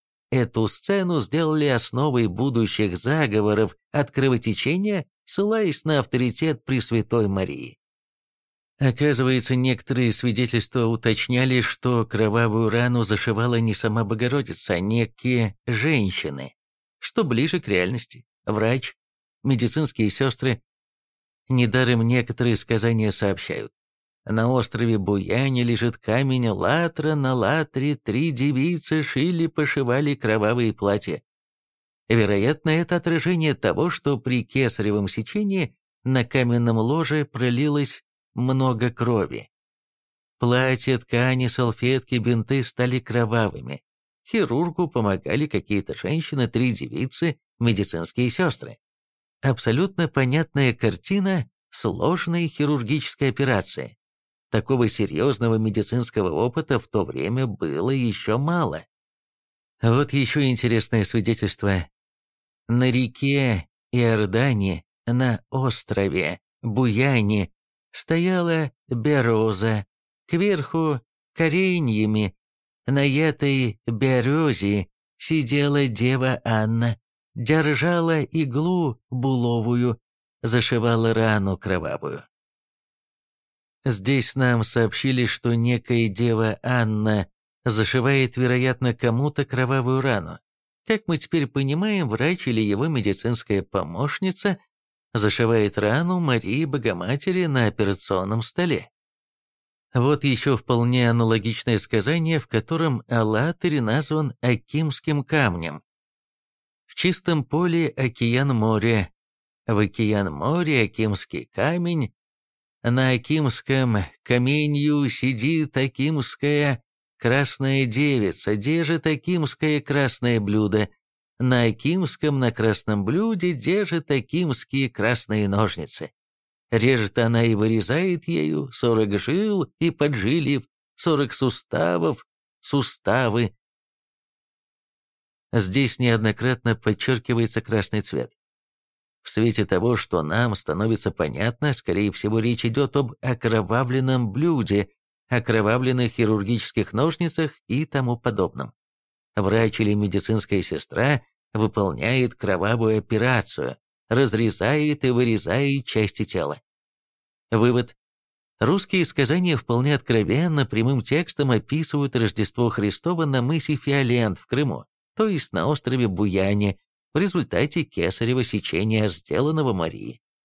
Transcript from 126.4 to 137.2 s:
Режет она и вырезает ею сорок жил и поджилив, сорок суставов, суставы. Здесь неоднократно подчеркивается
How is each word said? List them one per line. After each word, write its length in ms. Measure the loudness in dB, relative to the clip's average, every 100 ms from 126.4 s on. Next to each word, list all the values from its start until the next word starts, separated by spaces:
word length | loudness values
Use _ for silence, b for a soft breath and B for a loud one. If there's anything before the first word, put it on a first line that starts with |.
| _ _ -4
Режет 460 | 0 2 2 0 0
она 260 | 2 2
и 120 | 2 2
вырезает 720 | 2 0 0 -2 -2 -4 -4
ею 440 | -4 -2 -4 -6
сорок 480 | -2 0 2 2 -2
жил 520 | -2 -2 0 -2 -4 -2
и 120 | -2
поджилив, 720 | 0 -2 0 0 0 0 -2 -6 _ _ -6
сорок 380 | 0 0 0
суставов, 920 | 0 -2 -2 -6 -2 0 2 0 -2 -10 _ _ _
суставы. 920 | -4 -2 -2 -4 0 2 2 0 -2 -4 _ _ _ _ _ _ _ _ _ _ _ _ _ _ _ _ _ _ -4
Здесь 480 | -2 0 0 0 0
неоднократно 760 | 2 2 2 0 -2 -2 -2 -2
подчеркивается 880 | -2 -2 -2 -2